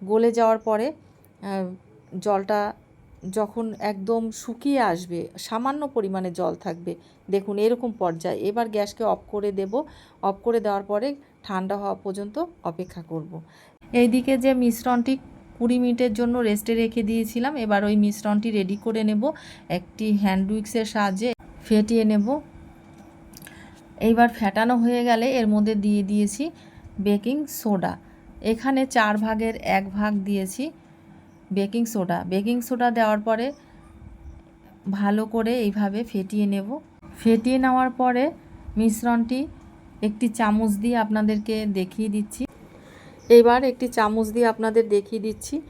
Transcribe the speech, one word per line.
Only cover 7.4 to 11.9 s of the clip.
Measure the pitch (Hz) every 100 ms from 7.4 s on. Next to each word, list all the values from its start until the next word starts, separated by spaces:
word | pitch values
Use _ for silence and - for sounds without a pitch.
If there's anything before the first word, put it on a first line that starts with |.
| 196 202
এরকম | 220 240 240 220
পর্যায়ে। | 180 165 180 101 175
এবার | 220 226
গ্যাসকে | 208 202 -
অফ | 214 185 -
করে | 208 202
দেব। | 196 190 233 311 - - _
অফ | 196 190
করে | 233 233
দেওয়ার | 208 196
পরে | 202 208 262 277 - _
ঠান্ডা | - 190 190 202
হওয়া | 202